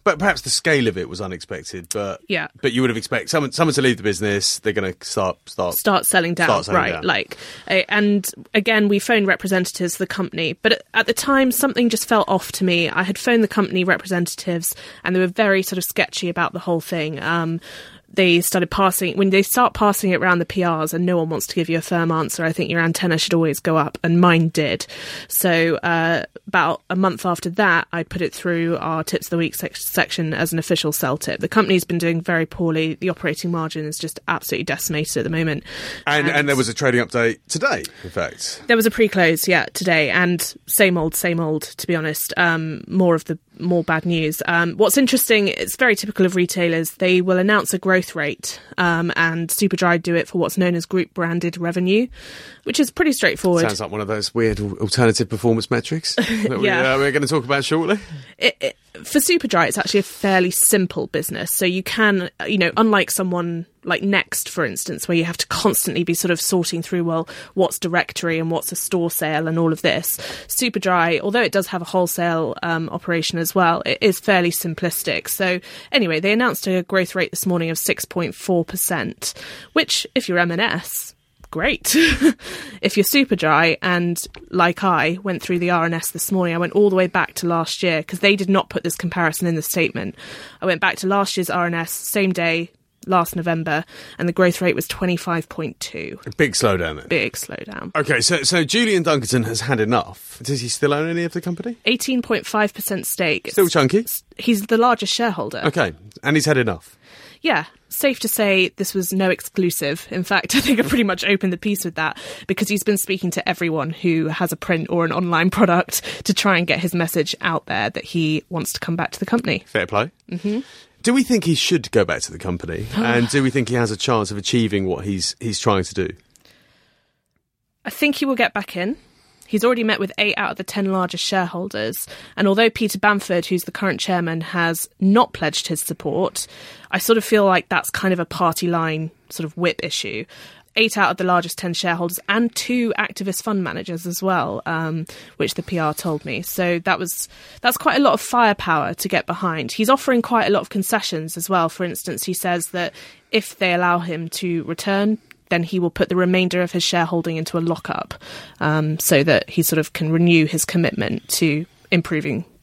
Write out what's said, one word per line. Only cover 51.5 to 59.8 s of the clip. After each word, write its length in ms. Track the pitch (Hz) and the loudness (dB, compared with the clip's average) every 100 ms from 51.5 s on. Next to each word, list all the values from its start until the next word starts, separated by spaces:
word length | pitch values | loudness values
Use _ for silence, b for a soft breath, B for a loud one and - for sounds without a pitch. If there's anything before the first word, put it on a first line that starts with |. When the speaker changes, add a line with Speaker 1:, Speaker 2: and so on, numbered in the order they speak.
| 180 | -4
Speaker 2:
revenue, 520 | 170 175 180 208 247 B B B B B | -4 0 2 2 0 B B B B B
which 160 | - 247 | -4 0
is 100 | 262 | 0
pretty 220 | - 330 | 2 0
straightforward. 500 | - 185 - 190 170 | 2 2 2 2 4
Speaker 1:
Sounds 180 | 123 104 | 2 0
like 100 | 95 | -4
one 80 | 104 | -4
of 80 | 101 | -2
those 260 | 107 104 | -2 -2
weird 240 | 117 113 104 | 2 2 2
al-, 140 | 104 95 | -4 -4
alternative 500 | 104 - 117 107 120 | -2 4 4 4 0
performance 420 | 107 120 113 - | 0 2 2 0
metrics 440 | 120 - 160 - | -2 -2 -4 -4
Speaker 2:
<laughs> 280 | - 208 226 | -2 0 0
Speaker 1:
that 160 | 208 - | 0 0
we, 80 | 202 | 2
Speaker 2:
Yeah. 280 | 175 131 | 2 2
Speaker 1:
uh, 40 | 135 | 4
we're 140 | 139 | 2
gonna 140 | 147 135 | 2 2
talk 160 | 156 | 0
about 200 | 120 139 | 0 0
shortly. 360 | 135 156 160 202 B 147 127 B | 0 0 0 -2 B -16 -16 B
Speaker 2:
It, 180 | 247 - | -2 -2
it, 160 | 135 - _ - | -6 -8 _ -18
for 160 | - 294 | -2 0
Superdry, 480 | - 339 254 175 151 | 2 0 2 2 2
it's 100 | |
actually 220 | 202 | 0